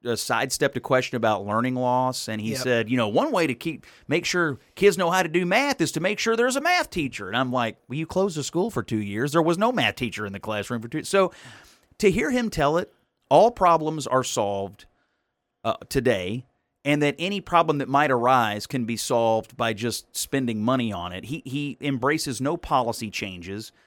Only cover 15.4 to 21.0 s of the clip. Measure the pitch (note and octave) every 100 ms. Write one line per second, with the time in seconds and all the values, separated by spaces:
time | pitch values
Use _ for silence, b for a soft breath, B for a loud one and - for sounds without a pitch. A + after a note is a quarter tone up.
15.4 | _ _ A#2 - - C#3 B2 G#2 F2+ A#2
16.4 | - _ _ _ C#3+ D3 D3 C#3 F3 G3+
17.4 | - F3 D#3+ D3 A#2+ C#3 D3 B2+ A#2+ C3
18.4 | A2 G#2 - C3 A2 A2+ - A#2+ A2+ A2+
19.4 | A2 - A#2 G#2+ A#2 G#2+ - - - C#3
20.4 | B2 A2 A2 C3 A#2 F#2+